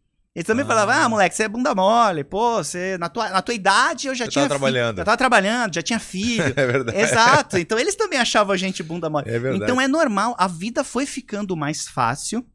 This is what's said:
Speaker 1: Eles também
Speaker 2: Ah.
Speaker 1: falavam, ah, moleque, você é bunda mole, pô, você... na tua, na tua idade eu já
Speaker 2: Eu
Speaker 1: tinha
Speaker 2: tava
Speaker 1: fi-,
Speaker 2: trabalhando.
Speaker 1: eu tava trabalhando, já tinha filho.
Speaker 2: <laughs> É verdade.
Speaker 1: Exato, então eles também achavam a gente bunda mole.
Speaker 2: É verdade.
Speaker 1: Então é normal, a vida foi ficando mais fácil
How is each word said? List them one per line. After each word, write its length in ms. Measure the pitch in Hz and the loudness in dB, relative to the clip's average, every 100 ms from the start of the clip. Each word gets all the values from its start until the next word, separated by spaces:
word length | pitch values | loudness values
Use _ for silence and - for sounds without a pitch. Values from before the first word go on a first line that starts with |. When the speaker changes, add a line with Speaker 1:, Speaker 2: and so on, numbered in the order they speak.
| _ _ _ 175 | _ _ _ -6
Speaker 1:
Eles 100 | 170 | -2
também 180 | 233 | 0
Speaker 2:
Ah. 40 | 285 | 2
Speaker 1:
falavam, 280 | 226 202 277 | 2 2 2
ah, 140 | 262 | 2
moleque, 260 | 220 180 - | 4 2 2
você 80 | |
é 40 | 220 | -4
bunda 240 | 226 262 | -2 -2
mole, 500 | 196 190 233 220 160 | 2 4 4 4 0
pô, 340 | 139 190 233 226 | -4 -2 0 0
você... 340 | 147 180 185 185 | -4 -6 -6 -4
na 100 | 170 | -6
tua, 200 | 233 214 | -4 -2
na 120 | 185 | -2
tua 120 | 208 | -2
idade 540 | 233 185 208 285 302 269 | 0 4 4 4 0 -6
eu 80 | 254 | -4
já 100 | - | -2
Speaker 2:
Eu 40 | |
Speaker 1:
tinha 140 | 143 143 | 0 0
Speaker 2:
tava 60 | 143 | 2
Speaker 1:
fi-, 40 | |
Speaker 2:
trabalhando. 400 | 135 131 117 101 | 0 2 0 -2
Speaker 1:
eu 60 | 202 | 0
tava 120 | 226 | 2
trabalhando, 560 | 254 220 196 240 220 165 | 4 4 4 0 -2 -4
já 60 | |
tinha 180 | - 226 | -2 -4
filho. 440 | - 185 226 226 | -4 -6 -2 0
Speaker 2:
<laughs> 120 | 147 120 | 0 2
É 120 | 127 | 0
verdade. 300 | 135 117 190 | 0 0 0
Speaker 1:
Exato, 600 | 226 226 240 285 - 185 | 2 4 6 4 2 -2
então 220 | 165 220 | -2 -2
eles 160 | 339 381 | -2 -2
também 240 | 415 285 | -2 0
achavam 340 | 226 226 202 | 2 2 2
a 40 | 190 | 0
gente 260 | 190 185 | -2 -6
bunda 260 | 160 170 160 | -8 -6 -4
mole. 180 | 151 107 | -4 -4
Speaker 2:
É 100 | 117 | -4
verdade. 240 | 131 196 | -2 -2
Speaker 1:
Então 180 | 214 254 | 0 0
é 60 | 269 | 2
normal, 480 | 311 294 202 226 233 | 2 0 0 -2 0
a 100 | 185 | -2
vida 360 | 165 208 294 | -2 -6 -4
foi 220 | 269 240 277 | -4 -4 -6
ficando 500 | - - 202 202 170 | -8 -8 -8 -6 -4
mais 300 | 143 156 - | -4 -6 -6
fácil 580 | - 117 135 - 226 - | -2 -2 -2 -6 -6 -8